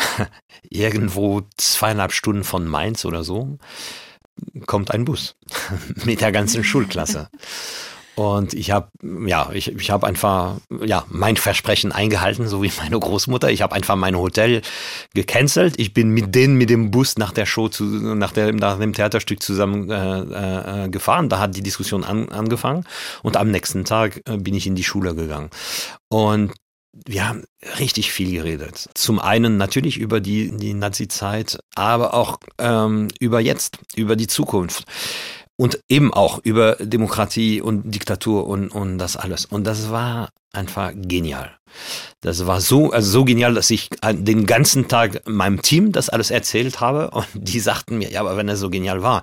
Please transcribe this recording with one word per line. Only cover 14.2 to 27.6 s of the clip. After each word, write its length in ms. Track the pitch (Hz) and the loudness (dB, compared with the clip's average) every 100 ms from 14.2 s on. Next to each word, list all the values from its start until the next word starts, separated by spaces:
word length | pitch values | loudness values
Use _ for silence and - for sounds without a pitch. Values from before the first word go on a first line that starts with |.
| 92 110 113 117 - - - - - | 0 2 4 2 0 -10 -10 -12 -6
gecancelt. 640 | 104 98 117 139 170 175 - | -4 0 2 2 4 2 2
Ich 160 | 104 | 0
bin 160 | - 113 | 2 4
mit 240 | 113 98 | 4 4
denen, 220 | 123 135 131 | 4 6 6
mit 120 | 117 | 6
dem 220 | 117 110 | 4 4
Bus 260 | 117 131 - | 2 2 0
nach 160 | 104 | -2
der 140 | 113 101 | 0 -2
Show 220 | - 110 | 0 -2
zu, 160 | - | -2
nach 480 | 104 104 107 107 98 | -4 -2 -2 -2 0
der, 200 | - 107 | 2 2
nach 260 | 110 104 98 | 2 0 0
dem 140 | 107 | -2
Theaterstück 500 | 104 107 110 - 104 | 0 0 0 -2 -6
zusammen, 480 | - 98 101 101 95 | -2 0 0 0 -4
äh, 920 | 107 95 95 - - 95 92 - 101 | -2 -2 -2 -6 -6 -4 -4 -6 -6
äh, 40 | 95 | -4
gefahren. 400 | 98 - 156 151 | -4 0 2 2
Da 80 | 95 | 0
hat 180 | 101 95 | 0 -2
die 60 | |
Diskussion 420 | 98 - 95 101 | -6 -6 -4 -4
an, 240 | - 104 - | -2 -4 -4
angefangen. 560 | 104 110 117 - 160 180 - - - | -4 -2 -2 -2 -2 -6 -10 -12 -6
Und 160 | 110 - | -2 2
am 120 | 107 | 2
nächsten 360 | 92 - 95 92 | 2 0 -4 0
Tag, 340 | 113 110 82 - | 2 0 -2 -8
äh, 80 | 107 | -6
bin 160 | 95 | -2
ich 140 | 98 98 | -2 0
in 80 | |
die 100 | 92 | -2
Schule 300 | 95 101 92 | -2 -2 -2
gegangen. 340 | 80 82 76 78 - - - - - - | -2 -4 -6 -8 -12 -10 -8 -8 -12 -2
Und 420 | 110 107 107 101 - _ _ _ - - | 2 4 2 0 -4 _ _ _ -20 -8
wir 200 | 98 104 | -4 -4
haben 180 | 110 - _ | -6 -12 _